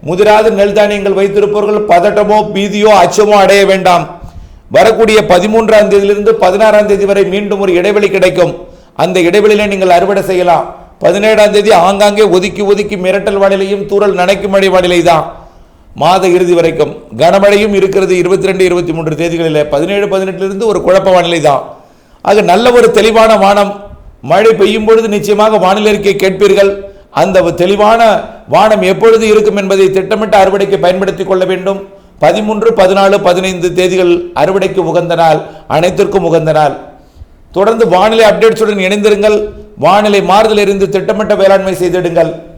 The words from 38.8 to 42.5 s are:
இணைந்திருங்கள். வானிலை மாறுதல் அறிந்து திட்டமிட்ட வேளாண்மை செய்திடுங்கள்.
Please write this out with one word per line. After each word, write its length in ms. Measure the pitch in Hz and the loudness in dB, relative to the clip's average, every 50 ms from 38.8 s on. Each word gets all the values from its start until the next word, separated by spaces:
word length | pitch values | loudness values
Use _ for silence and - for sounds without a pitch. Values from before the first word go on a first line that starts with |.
| 185 185 | -2 -2
இணைந்திருங்கள். 600 | 202 208 202 214 208 202 202 214 214 208 - - - - - - - - | -4 0 0 0 0 2 2 0 0 0 -2 -6 -10 -16 -20 -20 -12 -2
வானிலை 440 | 123 156 185 208 208 214 202 202 | 0 2 2 2 2 2 0 0
மாறுதல் 360 | 180 170 185 202 220 220 214 208 | 0 2 2 2 2 2 2 0
அறிந்து 320 | 208 190 202 196 196 185 | 0 0 -2 -4 -4 -4
திட்டமிட்ட 460 | - 190 175 - - 196 214 202 208 | -4 -6 -4 -4 -4 -4 -2 -2 0
வேளாண்மை 380 | 202 196 190 196 190 190 190 185 | 0 2 2 2 0 0 -2 -4
செய்திடுங்கள். 680 | - 180 180 170 180 170 170 170 175 165 160 - - - - | -4 -4 -4 -2 -4 -4 -2 -2 -2 -2 -2 -4 -12 -16 -20